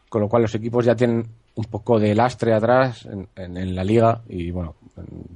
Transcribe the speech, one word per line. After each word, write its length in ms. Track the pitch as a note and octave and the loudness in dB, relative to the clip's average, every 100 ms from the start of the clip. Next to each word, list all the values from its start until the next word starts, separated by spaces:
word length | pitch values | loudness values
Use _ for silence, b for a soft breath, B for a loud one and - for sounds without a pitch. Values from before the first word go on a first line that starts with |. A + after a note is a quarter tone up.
| _ | _
con 140 | A2 | -4
lo 80 | G#2 | 0
cual 140 | A#2 | 2
los 120 | A2+ | 0
equipos 300 | A2+ A2+ A#2+ | -2 -4 0
ya 100 | A#2 | 2
tienen 320 | A2+ A#2+ A#2 A2+ - _ | 2 2 0 -4 -12 _
un 100 | - | -10
poco 340 | A2 G2+ - A2+ | -8 -6 0 2
de 160 | G#2 | 4
lastre 380 | G#2 B2 - A#2 | 4 2 0 0
atrás 540 | A2 A2+ B2+ C3 A#2 A#2 | 2 4 4 2 -2 -12
en, 200 | G#2 F#2 - | -12 -12 -14
en, 200 | F2+ F2+ | -12 -8
en 180 | F#2 | -6
la 100 | F#2 | -4
liga 360 | F#2+ A2+ A2+ A2+ - | 2 4 4 2 -4
y, 220 | F#2 F2 | -8 -6
bueno, 240 | F2+ E2 - - - F2 E2+ - | -6 -8 -12 -20 -18 -16 -16 -16